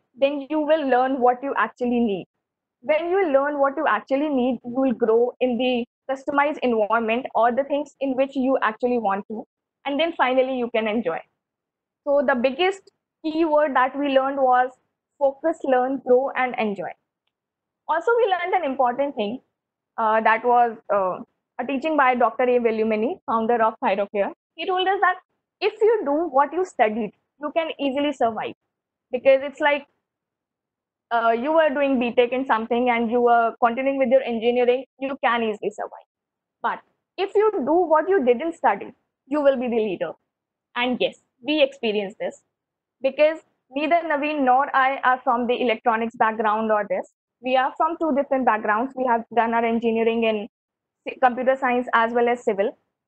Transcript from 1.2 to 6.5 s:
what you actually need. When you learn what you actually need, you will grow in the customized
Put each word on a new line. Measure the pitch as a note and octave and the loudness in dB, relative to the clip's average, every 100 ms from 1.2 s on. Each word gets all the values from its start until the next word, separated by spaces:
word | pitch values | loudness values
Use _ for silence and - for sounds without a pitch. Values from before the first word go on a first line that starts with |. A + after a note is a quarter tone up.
what | B3 B3 | 2 2
you | C#4 - | -2 -2
actually | A3 - B3 A#3+ | -4 -2 -2 0
need. | A#3 F#3+ - _ _ _ _ _ | 0 -2 -8 _ _ _ _ _
When | A#3+ D#4 E4+ | -2 -2 0
you | F#4+ F4 | 0 2
learn | C4+ C#4+ D4 | 2 2 0
what | C#4 C#4 | 0 0
you | D4 | 0
actually | G#3 - C4+ D#4 | 0 0 -2 0
need, | C4+ B3 A#3+ B3 | 0 -2 -4 -6
you | |
will | A#3+ C4+ | -2 -2
grow | G#3 A3 A3+ B3 - | 0 2 2 2 0
in | B3+ A#3 | -2 -2
the | B3+ B3 A#3+ _ - | -2 -2 -4 _ -10
customized | C4+ - C#4+ C#4+ | -8 -4 -2 0